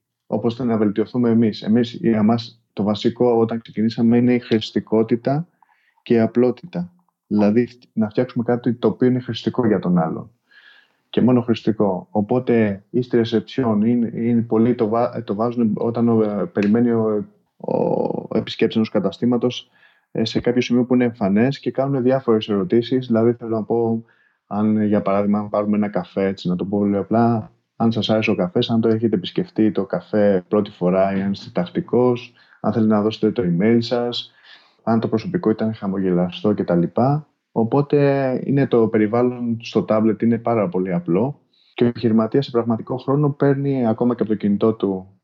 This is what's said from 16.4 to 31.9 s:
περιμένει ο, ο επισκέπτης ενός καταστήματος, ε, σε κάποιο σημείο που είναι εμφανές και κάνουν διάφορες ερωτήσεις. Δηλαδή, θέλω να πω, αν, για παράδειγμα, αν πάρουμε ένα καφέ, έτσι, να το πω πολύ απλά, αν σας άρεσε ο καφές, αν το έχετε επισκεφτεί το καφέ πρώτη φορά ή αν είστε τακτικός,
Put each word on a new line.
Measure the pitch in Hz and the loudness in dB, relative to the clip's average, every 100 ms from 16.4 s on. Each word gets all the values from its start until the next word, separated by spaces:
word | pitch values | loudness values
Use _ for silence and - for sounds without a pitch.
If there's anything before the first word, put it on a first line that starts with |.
| 92 | -2
περιμένει | - 101 117 120 | 0 2 2 2
ο, | 113 110 104 101 _ _ _ | 2 0 -2 -4 _ _ _
ο | - - - 50 50 50 - 110 | -4 -2 0 -2 -2 -6 -4 -4
επισκέπτης | 110 - 113 113 | -4 -2 0 2
ενός | 110 | 0
καταστήματος, | 110 92 - 120 120 123 - - _ _ _ _ | -2 -4 -2 0 0 -2 -4 -12 _ _ _ _
ε, | - | -4
σε | 110 113 | -4 -2
κάποιο | 120 123 | 0 0
σημείο | 123 123 | 0 0
που | 120 | 2
είναι | 127 | 2
εμφανές | 123 117 98 101 127 139 | 0 0 0 2 2 0
και | 127 | -4
κάνουν | 123 135 139 | -4 -2 0
διάφορες | 123 131 123 110 107 | 2 2 2 0 0
ερωτήσεις. | 101 90 117 113 131 123 | -2 2 0 2 -2 0
Δηλαδή, | 113 117 | 2 2
θέλω | 117 117 113 | 0 -4 -6
να | |
πω, | 104 117 113 113 113 _ _ _ - | -2 -2 0 -2 -6 _ _ _ -8
αν, | 101 107 107 | -2 0 2
για | 104 104 | 2 0
παράδειγμα, | 98 101 104 104 | 2 0 2 0
αν | 104 | -2
πάρουμε | 104 104 104 | -2 0 0
ένα | 104 | -2
καφέ, | 98 87 - 98 | -4 -6 -2 -2
έτσι, | 95 87 | -2 -4
να | 90 | -4
το | |
πω | 90 104 | -2 -2
πολύ | 104 101 | 0 -2
απλά, | 92 113 117 117 87 _ _ - | 0 0 2 0 -6 _ _ -2
αν | 117 | -2
σας | 110 98 | 0 0
άρεσε | 110 107 | 0 0
ο | |
καφές, | 101 90 123 120 | 0 -2 -2 0
αν | 113 | 0
το | 113 | 0
έχετε | 110 113 104 | 0 0 -2
επισκεφτεί | 90 - 90 - 110 | -4 -6 -4 0 0
το | 101 | 0
καφέ | 95 87 - 107 104 95 - | -4 -8 -4 0 2 2 0
πρώτη | 104 104 | -2 -2
φορά | - 87 92 98 98 | -2 0 2 0 0
ή | |
αν | 98 | -2
είστε | 98 - | -4 -6
τακτικός, | - 87 - - | -6 -4 -6 -2